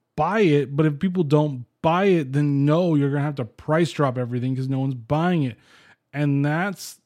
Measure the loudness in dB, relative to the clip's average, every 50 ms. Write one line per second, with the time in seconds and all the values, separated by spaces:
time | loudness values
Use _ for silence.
0 | _ _ _ -2 -2 0 2 2 2 4 4 2 2 0 0 0 0 0 0 0
1 | -2 -2 -2 -2 0 2 2 2 2 0 -2 -8 -12 -16 _ _ -2 0 2 2
2 | 2 2 2 2 0 0 -2 0 0 2 2 2 2 4 4 2 2 2 2 2
3 | 2 2 0 -2 -2 -4 -4 -6 -8 -10 -10 -12 -4 0 2 2 2 0 0 0
4 | 0 0 0 -2 -4 -4 -4 -4 -2 -2 -2 -4 -4 -2 -2 -2 -2 -2 -4 -6
5 | -4 -4 -2 0 0 0 0 0 0 -2 -6 -10 _ _ -20 -20 _ _ _ _
6 | _ _ -6 -2 0 0 0 0 0 0 0 -2 -2 -4 -6 -10 -14 -18 -18 -20
7 | _